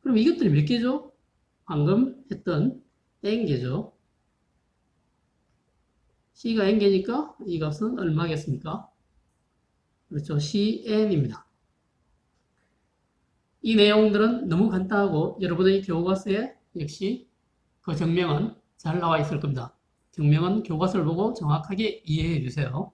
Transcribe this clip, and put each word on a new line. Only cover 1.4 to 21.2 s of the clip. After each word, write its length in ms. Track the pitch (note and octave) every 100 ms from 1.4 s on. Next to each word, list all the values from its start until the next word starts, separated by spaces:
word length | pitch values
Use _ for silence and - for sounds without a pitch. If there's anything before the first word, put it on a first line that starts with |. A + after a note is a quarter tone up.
| _ _ -
방금 580 | D3+ D3 G#3 C4 - -
했던 520 | G3 - D3+ A3+ - _ _ _ _
N개죠. 720 | G3 A3+ F#3+ B2+ B2+ D#3 - _ _ _ _ _ _ _ _ _ _ _ _ _ _ _ _ _ _ _ _ _ _ _ _
C가 320 | _ A3+ A3+ G3
N개니까 720 | A3 G3+ F#3+ G3 B3+ D4+ - G3
이 140 | E3+
값은 380 | D3+ D3 A3 B3+
얼마겠습니까? 920 | F3 D3+ D3+ D3+ - B2+ D#3 G#3 - _ _ _ _ _ _ _ _ _ _ _ _
그렇죠. 280 | D3+ D3 D3
씨엔입니다. 1080 | D3 G3+ G#3 A3+ A3+ G#3+ G#3+ E3 A#2+ - _ _ _ _ _ _ _ _ _ _ _ _ _ _ _ _ _ _ _ _ _ _
이 140 | A3 A3
내용들은 720 | G#3 G#3+ G#3+ G#3 A3+ A#3+ F#3
너무 220 | E3 G#3+
간단하고 680 | F#3 F#3 G#3 G3+ D3+ E3+ -
여러분의 400 | F3+ E3+ F#3 G3
교과서에 720 | F#3+ E3+ F3 F#3+ G#3 G3+ C4 - _ F3+
역시 480 | D3 - G3+ B3+ - _ _ _ _ _
그 140 | - D3+
증명은 600 | E3 E3+ F3 D3 A3 - _ _ D#3
잘 140 | F3
나와 180 | E3+ D#3+
있을 220 | D3 D3
겁니다. 360 | D3 B2+ B2 _ _ _ _
증명은 500 | - D3 D#3 F3+ G#3+
교과서를 440 | G3+ D#3+ F#3 F#3+ D#3
보고 280 | E3